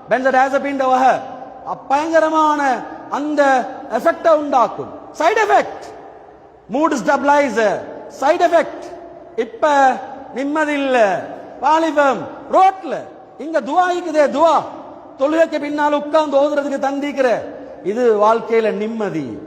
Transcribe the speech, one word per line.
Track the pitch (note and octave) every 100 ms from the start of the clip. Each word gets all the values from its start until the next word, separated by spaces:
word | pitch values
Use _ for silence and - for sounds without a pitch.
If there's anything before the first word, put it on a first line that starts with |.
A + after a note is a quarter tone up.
| -
பென்சோடியாசெபைன் | A#3+ C4 B3+ C4+ C4+ C#4 C#4
வகை | C4 B3+ C4 E3 - - - - - F3+ -
பயங்கரமான | C4+ D#4+ D#4+ D#4+ D#4 D#4 D4+ C#4 A#3 - - -
அந்த | A3+ D4 D4 C#4 C4 G#3 - -
எஃபெக்டை | A#3 E4 D#4+ E4
உண்டாக்கும். | D4+ D4 C4 A3 - - - - -
சைடு | D#4+ A4 G4+
எஃபெக்ட், | F#4+ - - - - - - - - - - -
மூட் | A#3+ D#4+ C#4+
ஸ்டெபிலைசர், | G3+ C#4 C#4 D4 C#4+ G#3+ G#3+ D3+ - - - -
சைடு | C4+ E4+
எஃபெக்ட். | F4 E4 - - - - - - - -
இப்ப | A3+ - D#4 C#4 C4 A#3+ - - -
நிம்மதி | G#3+ C#4 D#4 D4+
இல்ல, | C#4+ C4+ B3+ G#3 E3+ - - - -
வாலிபம் | C4 D#4+ E4 D4 C#4 A3+ - - -
ரோட்ல. | D#4 F#4+ G4 D#4 F3+ - - - -
இங்க | C#4+ D#4+
துவா | A#3 E4 F4+
இருக்குதே, | F4+ F4 D4+ C#4
துவா | B3+ E4 C#4 - - - - - -
தொழுகைக்கு | C#4 D#4 E4 D4+
பின்னால | D4 D4 D4
உட்கார்ந்து | D4 D4 D#4+ D4+ C#4
ஓதுறதுக்கு | D4 D4 C#4 C4+
தந்திக்கிற, | C4+ C#4 C#4+ C4+ B3+ F#3+ - - - -
இது | E3 A3 A#3+ G#3
வாழ்க்கையில | G#3+ A3+ G#3+ A3+ A3
நிம்மதி | G3 G#3+ A3+ G3+ D#3 B2+ G#2+